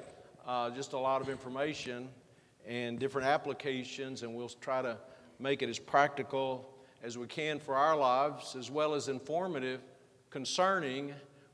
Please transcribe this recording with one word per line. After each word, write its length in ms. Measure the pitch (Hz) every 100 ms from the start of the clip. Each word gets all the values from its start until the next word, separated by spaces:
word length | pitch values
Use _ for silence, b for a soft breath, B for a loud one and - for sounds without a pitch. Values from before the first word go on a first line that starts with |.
| - B B B
Uh, 260 | - 123 120
just 240 | 123 135
a 40 | 135
lot 220 | 131 135
of 80 | 131
information 800 | 131 127 131 151 151 127 123 131 127 - b b b 104
and 320 | 120 120 117
different 300 | 135 139 135
applications, 960 | 151 147 127 147 131 127 - 131 123
and 100 | 120
we'll 140 | 117 120
try 340 | - - 131
to 160 | 127 110 - B B B
make 240 | 127 143
it 60 | 123
as 100 | 113
practical 920 | - 139 147 147 - 135 135 127 123 - B B
as 160 | 120 120
we 80 | 120
can 340 | - 151 147
for 160 | - 135
our 180 | 151
lives, 640 | 156 131 127 147 123 - 131
as 120 | 120
well 260 | 143 151
as 140 | 147 127
informative 720 | 127 127 160 185 147 131 127 - - - - -
concerning 840 | 143 127 - 185 190 143 131 143 143 - B B